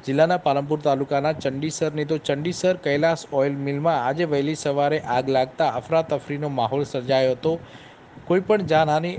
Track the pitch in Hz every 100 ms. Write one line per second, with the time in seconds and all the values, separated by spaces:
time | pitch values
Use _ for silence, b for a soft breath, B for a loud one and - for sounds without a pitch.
0 | - 139 160 180 151 139 143 151 147 135
1 | 139 139 143 156 139 135 151 151 156 151
2 | 147 160 - 143 160 175 185 180 151 143
3 | 165 160 - 143 139 139 139 143 160 151
4 | 120 147 170 147 143 156 151 139 143 156
5 | - 123 135 131 131 - 156 120 120 165
6 | 160 143 - 143 147 135 117 139 143 135
7 | 123 135 131 123 160 165 B B B B
8 | B - - 180 190 214 180 156 156 151
9 | 170